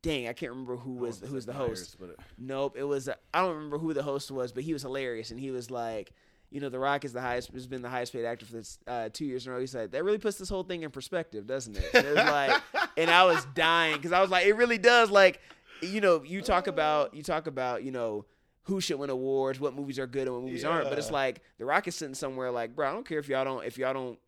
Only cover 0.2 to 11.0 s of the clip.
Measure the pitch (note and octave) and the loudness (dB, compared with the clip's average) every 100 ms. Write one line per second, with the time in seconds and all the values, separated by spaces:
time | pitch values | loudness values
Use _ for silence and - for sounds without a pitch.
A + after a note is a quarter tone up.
0.2 | A#2 B2+ C#3+ B2+ B2+ B2 B2+ B2+ A#2+ G#2 | -4 -6 -8 -8 -8 -8 -8 -6 -6 -6
1.2 | A2+ C3+ A2 C#3+ B2 G2+ F2+ - F2+ D#2+ | -8 -8 -8 -4 -4 -4 -12 -16 -18 -18
2.2 | - - B2+ C3+ C#3 B2+ C#3+ C#3 C3 - | -20 -14 -8 -2 -2 -2 -2 -2 -2 -8
3.2 | _ D#3+ F#3 D#3 D3+ D3 D#3+ C#3+ D3 C#3 | _ 0 0 -2 -6 -4 -2 -2 -2 -4
4.2 | - C3+ B2 G#2 D3+ D3 C3+ C3+ C3 A2+ | -4 -6 -4 -6 -4 -6 -4 -4 -4 -6
5.2 | A#2 A#2 C3+ B2+ A#2 B2 A#2 A2 F#2 _ | -8 -10 -6 -6 -6 -6 -4 -6 -10 _
6.2 | _ _ _ C#3+ C#3 B2+ C3+ C#3+ C#3+ A#2+ | _ _ _ -8 -6 -2 0 0 -2 -6
7.2 | B2+ B2 B2 B2+ B2+ C3 A#2+ B2+ A#2+ B2+ | -2 -4 -4 -14 -10 -10 -6 -6 -4 -4
8.2 | A#2 A#2 A2 A#2 G#2 - - A#2+ A2+ - | -4 -4 -10 -12 -12 -16 -8 -6 -6 -6
9.2 | D3 B2+ B2 B2 C3 C3 G#2+ C3+ F#3 G#3 | -6 -6 -6 -6 -6 -6 -6 -2 0 0
10.2 | G#3+ G3 F#3 G3 F#3 F3 D#3 C3+ | 0 -4 -6 -6 -4 -6 -8 -10